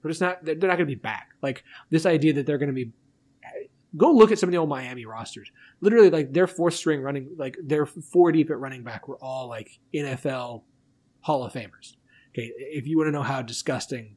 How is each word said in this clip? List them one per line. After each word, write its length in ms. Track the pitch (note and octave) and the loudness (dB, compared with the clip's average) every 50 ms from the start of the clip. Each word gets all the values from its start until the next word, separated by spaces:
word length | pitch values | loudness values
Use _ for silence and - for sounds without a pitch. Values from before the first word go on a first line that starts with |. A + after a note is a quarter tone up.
| - | -10
but 80 | D#3 | -8
it's 100 | E3 D#3 | -6 -2
not, 240 | F#3 F3+ F3+ F3+ D#3+ | -2 -4 -4 -4 -6
they're, 100 | D#3 D#3 | -6 -4
they're 140 | D#3 F#3+ F#3+ | -2 0 0
not 80 | F3+ F3 | 0 0
gonna 80 | F3 | -2
be 100 | D3 C3 | -2 -4
back. 340 | A2 - A2+ G#2+ G2+ - _ _ _ | -6 -8 -10 -10 -10 -12 _ _ _
Like, 220 | - C#3 B2+ - - - - - - - | -8 -6 -6 -8 -12 -20 -20 -20 -8 -2
this 160 | D#3 D#3+ D#3+ | -2 0 2
idea 280 | F#3 E3+ D#3 C#3 D#3 D3 | 2 2 2 2 2 2
that 120 | C#3+ C3+ | 0 0
they're 140 | C#3 D3 C#3 | -2 -2 -2
gonna 120 | C#3+ C#3+ | -2 -4
be, 200 | C3 C3 B2+ A#2 - _ _ _ _ _ _ _ _ _ - - - - - - _ _ _ _ - D3+ | -4 -4 -6 -8 -12 _ _ _ _ _ _ _ _ _ -20 -18 -16 -16 -18 -18 _ _ _ _ -2 2
go 140 | G#3 D#4+ | 4 6
look 200 | E4 A#3+ A3 G3 | 8 8 8 8
at 80 | G#3+ - | 6 4
some 80 | - F3+ | 0 0
of 40 | |
the 60 | F3 F3 | 0 0
old 120 | E3+ D3+ | 0 -2
Miami 360 | C#3+ C3 B2+ B2 B2+ B2+ A#2 | -4 -6 -8 -10 -12 -14 -14
rosters. 460 | A2 A2 A2+ A2+ - - - G#2 - _ _ - - _ - | -14 -12 -14 -14 -14 -16 -18 -20 -20 _ _ -20 -20 _ -2
Literally, 280 | - G3+ A3 A#3 G#3+ F#3 | 0 4 8 10 10 10
like, 220 | D3+ D#3 D3 C3 | 8 6 0 0
their 160 | C3+ E3 F#3 F3+ | 2 2 2 2
fourth 280 | - - E3+ E3+ E3 | 2 0 0 0 0
string 260 | - - E3 D#3 C#3+ | 0 0 0 0 0
running, 300 | C3 C3+ C#3 C#3 C3 C#3 F3 D#3+ | -2 -4 -6 -6 -8 -10 -10 -10
like, 200 | C#3+ C3 C3 - | -10 -10 -10 -8
their 240 | F3 C#3 D3+ D3+ D3 | -4 -2 0 0 0
four 460 | - - F3 D#3 - - F3+ F3 E3 | -2 -4 -12 -10 0 6 6 6 6
deep 180 | D#3+ D#3+ D3 D#3+ | 6 4 2 2
at 80 | - A#2+ | 0 -6
running 260 | C3+ C3+ C3 B2+ A#2 | -6 -10 -12 -12 -14
back 240 | A2 A2 A2 - - | -12 -14 -14 -12 -14
were 100 | C3 - | -16 -14
all, 320 | - C3 C3 C3 B2+ B2+ | -10 -10 -8 -8 -8 -8
like, 300 | A#2 A2+ G#2+ - - - _ _ - | -10 -12 -14 -16 -20 -20 _ _ -8
N 120 | D3+ D3 | -6 -6
F 200 | C#3 C3 B2+ - | -6 -6 -6 -6
L 380 | C#3+ C3 B2+ B2 A#2+ B2 A2+ - _ _ _ _ _ _ _ _ _ _ _ | -6 -6 -6 -8 -10 -12 -14 -18 _ _ _ _ _ _ _ _ _ _ _
Hall 220 | - - D#3 C3+ B2 | -6 -4 -4 -4 -4
of 80 | A2 | -6
Famers. 440 | - C3 G#2+ G2 - - - - - _ _ _ _ _ _ _ | -10 -12 -14 -14 -18 -20 -20 -20 -20 _ _ _ _ _ _ _
Okay, 240 | - - - - - | -10 -10 -10 -10 -10
if 320 | - C3 C3 D#3 D3 A#2+ C#3+ | -14 -14 -12 -10 -8 -6 -2
you 100 | D#3+ D#3+ | 0 0
wanna 140 | D#3 D#3 | 0 0
know 120 | D3 D3 C3+ | 0 -2 -2
how 180 | C3 C#3 C3 | -4 -4 -4
disgusting 720 | B2 A2+ A#2 - - - C3 B2 - - C#3 B2 A2+ G#2+ G#2 | -6 -8 -10 -10 -6 -6 -6 -6 -6 -8 -10 -10 -12 -14 -18